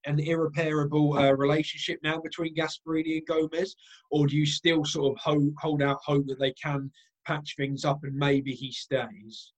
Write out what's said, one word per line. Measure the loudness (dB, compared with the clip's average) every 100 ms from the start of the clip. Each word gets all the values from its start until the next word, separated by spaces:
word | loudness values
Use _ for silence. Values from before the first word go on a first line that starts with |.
| 0
an | -2
irreparable, | 0 0 0 0 0 0 2 4 4 4
uh, | 4
relationship | 6 4 2 0 -6 -6 -4
now | -4 -4
between | -6 -6 -4
Gasperini | -2 -4 -6 -4 -2 0 -4
and | 0
Gomez, | 0 0 -2 -4 -6 -20 -20 _
or | 2 2
do | 2
you | 0
still | 2 2 2
sort | 0 0 0
of | 0
ho-, | 2 4 2 0
hold | -2 2
out | 2 0
hope | 0 0 0
that | -2
they | -2
can | -2 -4 -4 -6 _ _ _ -6
patch | -6 -6 -6
things | -4 -2
up | -2 -2
and | -4
maybe | 0 2 2 0
he | -8 -8
stays? | -10 -4 -4 -4 -12 -18 -18 -20